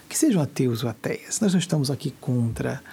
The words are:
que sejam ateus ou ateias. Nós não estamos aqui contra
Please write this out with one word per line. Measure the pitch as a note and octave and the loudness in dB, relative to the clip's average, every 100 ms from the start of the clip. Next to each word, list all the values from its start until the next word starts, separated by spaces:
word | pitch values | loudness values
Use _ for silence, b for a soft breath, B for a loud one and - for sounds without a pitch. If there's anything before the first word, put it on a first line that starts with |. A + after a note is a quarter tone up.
| - | -8
que | - | 0
sejam | D#4+ G3 | 4 4
ateus | C#3+ - B2+ A#2 | 2 2 0 0
ou | A#2+ | -4
ateias. | - - - - - | -4 -6 -6 -6 -2
Nós | G#3 | 2
não | F3+ | 2
estamos | - D3+ C3+ | 2 0 0
aqui | C#3 C#3 - | -2 -6 -6
contra | - B2 A#2 A2 B2 C3+ B | -2 0 0 -2 -4 -6 B